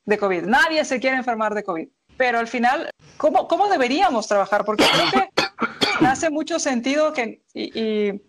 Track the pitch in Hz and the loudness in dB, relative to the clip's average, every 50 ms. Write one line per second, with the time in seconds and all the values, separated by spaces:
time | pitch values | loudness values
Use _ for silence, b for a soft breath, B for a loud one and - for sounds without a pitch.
0 | - - 214 208 208 196 185 170 165 190 233 294 330 330 311 302 277 - 269 240 | -4 -2 0 0 0 0 -2 -2 0 2 2 4 4 2 2 0 0 0 -2 -2
1 | 262 262 262 262 240 254 226 220 220 214 208 208 202 196 170 160 - - _ _ | -2 -2 -2 -2 -2 -2 -2 -2 -2 -2 -2 -4 -4 -6 -6 -6 -8 -12 _ _
2 | _ _ _ - 254 247 233 233 226 226 - 247 233 240 277 330 - - - _ | _ _ _ 0 0 2 2 0 -2 -2 -2 0 2 2 2 0 -4 -8 -12 _
3 | - - - - - 311 269 359 - - 330 339 403 403 381 285 247 233 269 339 | -20 -20 -4 -2 0 2 2 2 2 2 0 2 2 2 2 2 2 2 2 2
4 | 392 349 269 214 208 - 208 202 190 - 208 208 196 214 214 - - - - - | 2 2 2 0 0 0 0 0 2 2 0 0 0 0 2 2 2 4 4 2
5 | - - - 392 381 - - - 403 - - - - - - - - - - - | 2 2 2 0 0 0 -2 -2 -4 -4 -4 -6 -6 -6 -4 -4 -4 -2 0 2
6 | - 262 262 262 339 320 285 311 311 - 339 320 - 294 254 233 233 269 277 302 | 2 2 2 2 0 -2 -2 -2 -4 -4 -4 -2 -2 -2 -2 -2 0 0 0 2
7 | 311 302 311 269 226 214 - - _ _ - - 214 - - 226 226 220 214 208 | 0 0 0 -2 -4 -6 -8 -12 _ _ -10 -10 -8 -6 -4 -4 -2 -2 0 0
8 | 208 202 196 - - | 0 -2 -4 -6 -10